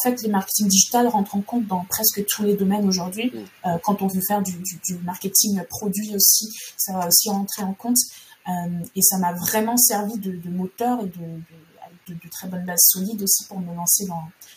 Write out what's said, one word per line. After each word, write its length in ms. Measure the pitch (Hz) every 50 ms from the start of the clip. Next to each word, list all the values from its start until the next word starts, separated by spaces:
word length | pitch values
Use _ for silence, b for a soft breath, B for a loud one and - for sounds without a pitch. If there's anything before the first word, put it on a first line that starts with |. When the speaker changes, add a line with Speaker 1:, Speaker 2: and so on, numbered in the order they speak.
| -
Speaker 1:
fait, 200 | 247 247 247 220
le 60 | 214
marketing 380 | 202 190 190 - - - 208
digital 380 | 196 190 214 - - - 240 240 240
rentre 260 | 226 202 196 - -
en 60 | 202
compte 260 | 202 - 247 240 220
dans 180 | 196 190 180 185
presque 380 | - - - 220 214 - 208 208
tous 160 | - - -
les 140 | 208 208 202
domaines 320 | 190 196 185 202 208 202
aujourd'hui. 440 | 190 185 180 170 180 190 214 240 247
Speaker 2:
Mm. 380 | 240 226 202 185 - - - 180
Speaker 1:
Euh, 80 | 170 170 -
quand 180 | 214 202 -
on 60 | 190
veut 140 | 190 190 190 180
faire 140 | - 208 208
du, 120 | 190 185 175
du, 260 | 170 185 - 175 160 -
du 120 | - 180 175 175
marketing 580 | 175 180 - - 190 - - - 208 202 185 170 -
produit 460 | - - 214 202 185 202 214 214 208
aussi, 340 | 202 190 - - - 220 220 B B B B B
ça 180 | - - 202 190
va 140 | 185 175
aussi 220 | 170 - - - 220
rentrer 320 | 196 196 202 - - -
en 120 | 202 190 190
compte. 240 | - - 240 247 240 B B B B B B B B -
Euh, 40 | - 180 175 175 175 175 170 170 - -
et 80 | 190 190
ça 160 | - 190 185
m'a 140 | 175 175 175
vraiment 440 | 175 170 - - 220 220 226 247
servi 400 | 247 - - 220 208 208 208 240
de, 140 | 208 190 190
de 180 | 180 175 170 175
moteur 520 | 180 185 185 185 - - 233 247 247 247
et 40 | 202
de, 60 | 180
de, 960 | 170 175 170 165 165 165 165 - 165 165 - _ _ - - - 175 175 _
de, 60 | - 170
de 160 | 170 - 165
très 160 | - - -
bonnes 180 | 185 185 180 180
bases 160 | 180 175 170 -
solides 380 | - - 185 185 208 226 202
aussi 240 | 196 190 - - -
pour 120 | - 202 185
me 160 | 180 170 170
lancer 320 | 170 175 175 - - 202
dans, 160 | 180 170 165 160 165 - B B B B